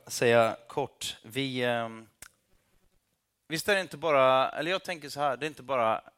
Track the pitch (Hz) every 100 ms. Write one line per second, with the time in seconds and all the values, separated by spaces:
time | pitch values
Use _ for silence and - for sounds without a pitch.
0 | - - 123 117 113 - - - 131 -
1 | - - - 131 135 127 123 117 113 110
2 | 110 - - _ _ _ _ _ _ _
3 | _ _ _ _ - 156 - 196 175 147
4 | 160 139 131 131 131 - 156 185 - 170
5 | 143 139 147 123 151 139 127 131 110 110
6 | -